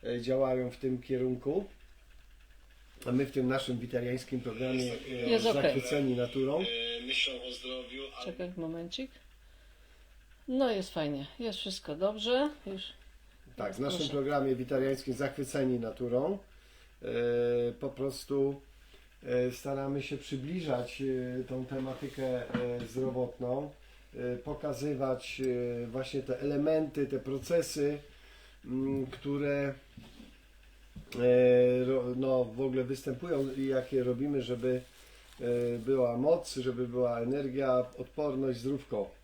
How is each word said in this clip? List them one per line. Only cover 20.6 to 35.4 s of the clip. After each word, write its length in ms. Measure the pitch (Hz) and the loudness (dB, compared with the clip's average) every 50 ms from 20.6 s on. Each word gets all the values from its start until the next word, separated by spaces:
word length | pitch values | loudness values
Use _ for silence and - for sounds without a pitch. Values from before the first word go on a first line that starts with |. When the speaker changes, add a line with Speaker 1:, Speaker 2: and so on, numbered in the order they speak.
| 165 151 131 123 120 - - - | 0 0 0 0 0 -4 -6 -4
Speaker 1:
e, 420 | 135 135 131 127 127 123 127 127 127 | -2 0 0 0 -2 -2 -4 -4 -4
tą 220 | - 131 131 127 | -4 -4 -6 -4
tematykę, 600 | 123 139 135 131 131 131 - - 135 - 135 135 | -4 -4 -4 -4 -4 -6 -6 -8 -8 -6 -4 -2
e, 540 | 131 127 123 120 - 123 120 123 120 120 120 117 113 | -2 0 -2 -4 -2 -4 -2 -2 -2 -2 -4 -6 -6
zdrowotną, 840 | - 131 131 131 120 127 123 123 - - 127 123 127 135 147 147 - - - - - - - - - | -4 -2 -2 -2 0 -2 -2 -2 -4 -6 -4 -2 -2 -2 -2 -6 -10 -16 -20 -20 -20 -20 -20 -18 -10
e, 200 | 123 123 123 123 120 | -6 -4 -4 -4 -4
pokazywać, 1040 | - 151 147 - - 147 135 123 135 151 147 127 135 131 131 127 - - - - 131 131 123 123 123 120 120 120 120 | -4 -8 -8 -4 -4 -4 -4 -2 -2 -2 -2 0 0 0 0 -2 -2 -10 -6 -2 0 0 0 0 0 -2 -2 -4 -4
e, 40 | 117 | -4
właśnie 340 | 113 131 131 - - 139 131 | -4 -4 -4 -2 -4 -4 -2
te 160 | - 127 - | -2 -4 -2
elementy, 680 | 139 143 147 143 147 156 160 156 156 143 - 147 139 135 | -2 0 0 2 4 4 4 4 2 0 0 -2 -2 0
te 120 | 139 131 | -2 -4
procesy, 800 | 131 135 135 135 - - 170 170 156 - - 151 143 143 147 143 - - - - - - - - - - - - - | -2 -2 -4 -4 -2 2 2 2 2 2 0 0 0 0 0 -2 -8 -14 -20 -20 -20 -20 -20 -20 -20 -20 -20 -18 -10
mm, 400 | 117 123 131 135 135 139 135 131 127 | -6 -4 -2 0 0 0 -2 -2 -4
które, 640 | - - - 143 143 143 143 143 143 143 139 139 135 135 - - - - - - - - - - - - - - - - - - - - - - - - - - - | -6 -8 -6 -4 -2 0 0 0 2 2 0 -2 -4 -6 -12 -20 -20 -20 -20 -18 -18 -20 -20 -20 -20 -20 -20 -20 -20 -20 -20 -20 -20 -20 -20 -18 -18 -18 -14 -8 -4
e, 680 | 120 120 123 123 123 123 123 123 123 123 123 123 127 127 | 2 6 8 8 10 10 10 10 10 8 8 6 4 4
ro-, 280 | 127 131 131 123 123 127 | 4 2 2 2 0 -2
no, 280 | 127 135 131 131 127 123 | 0 2 2 4 4 2
w 160 | 113 110 120 | 0 0 -2
ogóle 220 | 135 135 127 131 127 | -2 0 2 0 0
występują 680 | 123 135 127 - 143 127 123 175 175 165 143 139 135 127 131 | 0 -2 -4 -4 -6 -4 -4 -2 -2 0 0 0 0 -2 -2
i 80 | 135 135 | 0 2
jakie 360 | 135 131 127 - 139 131 123 | 2 2 0 2 2 2 2
robimy, 380 | 123 123 117 139 147 143 135 | 2 0 0 0 0 0 0
żeby, 400 | 120 113 123 117 120 131 127 127 123 - - - - - - - - - - - | 0 0 -2 0 2 0 0 0 -2 -8 -20 -20 -20 -20 -20 -20 -20 -20 -14 -6